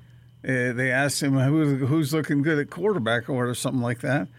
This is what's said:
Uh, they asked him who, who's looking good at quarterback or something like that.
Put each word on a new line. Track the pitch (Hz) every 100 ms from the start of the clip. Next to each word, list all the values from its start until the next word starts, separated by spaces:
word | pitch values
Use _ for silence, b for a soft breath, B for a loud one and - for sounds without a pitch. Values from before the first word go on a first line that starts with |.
| B B B -
Uh, | - 131 123
they | 120 131
asked | 127 143 -
him | 143 135
who, | 131 156 147 135 131
who's | 165 139
looking | 156 143 143
good | 143 151
at | 139
quarterback | 165 202 185 110 117 117
or | 127 123 120
something | 131 131
like | 120 120
that. | 135 143 143